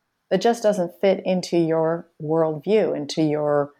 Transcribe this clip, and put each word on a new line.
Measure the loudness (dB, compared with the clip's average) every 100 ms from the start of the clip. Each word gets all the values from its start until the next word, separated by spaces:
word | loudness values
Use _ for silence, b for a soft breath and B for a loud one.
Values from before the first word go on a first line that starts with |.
| _ _ -4
that | 0
just | 2 0
doesn't | 0 0 -2 0
fit | 0 0 0
into | -4 0 0
your | 2 2 0 -2 -8 -12
worldview, | -4 0 0 -2 0 0 2 -2
into | -6 -2
your | 0 0 0 0 0